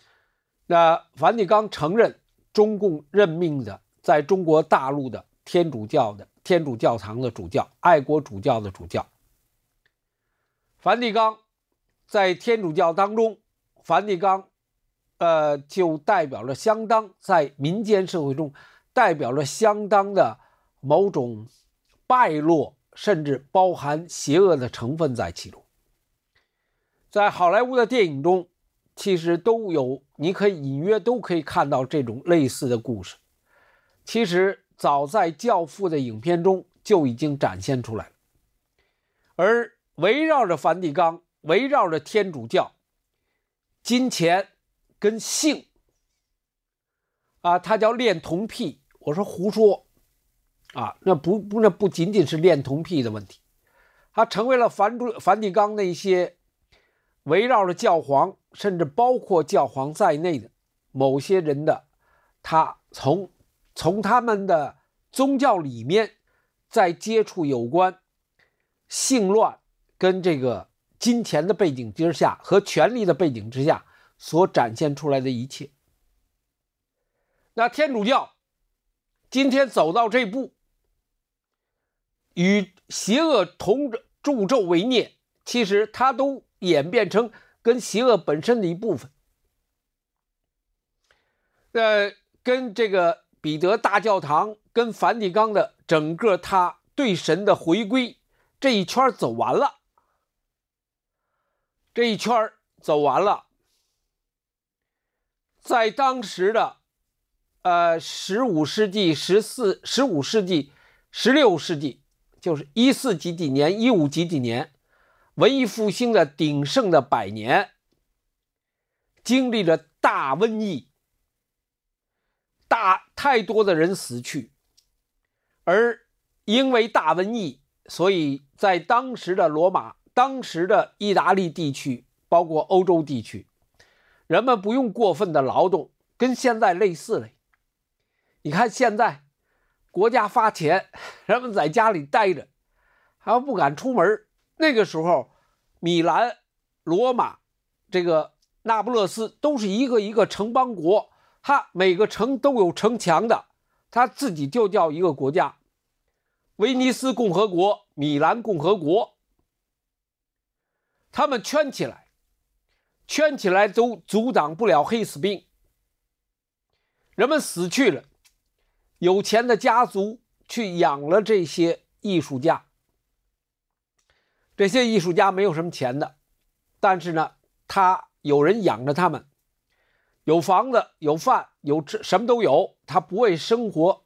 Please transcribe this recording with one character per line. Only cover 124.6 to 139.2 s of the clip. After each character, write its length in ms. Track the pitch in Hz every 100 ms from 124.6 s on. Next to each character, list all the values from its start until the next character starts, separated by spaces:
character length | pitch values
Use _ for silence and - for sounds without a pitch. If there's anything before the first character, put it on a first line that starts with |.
| _ _ _ _ _ _ _ _ _ _ -
而 420 | 196 233 220 _ _ _ _ -
因 260 | 233 269
为 160 | 240 226
大 260 | 277 160
瘟 200 | 165 196
疫， 280 | 240 165 - _ _ -
所 240 | - 180
以 320 | 185 147 139 _ -
在 220 | 202 180
当 360 | 165 240 262 226
时 200 | 175 190
的 120 | 165
罗 220 | 151 180
马、 280 | 175 113 - _ -
当 260 | 269 269
时 240 | 202 165 185
的 300 | 196 151 -
意 160 | 208
大 200 | 185 151
利 140 | 196 175
地 240 | 165 151
区， 360 | 135 143 123 _ _ -
包 160 | 170
括 200 | 170 156
欧 200 | - 190
洲 200 | 190 165
地 180 | 147 127
区， 260 | 107 104 - _ _ _ _ _ _ _ -
人 180 | 165
们 160 | 247 233
不 140 | 202
用 180 | 254 247
过 220 | 202 208
分 180 | 156 196
的 100 | 151
劳 280 | 131 113 180
动， 220 | 175 - _ _ -
跟 160 | 254
现 260 | 240 247 220
在 140 | 220
类 220 | 175 208 165
似 240 | - 185
了。 100 | 110 _ _ _ _ _ _ _ _ _ _ _
你 80 | 151
看 180 | 165 233
现 280 | - 240 214
在 260 | 214 139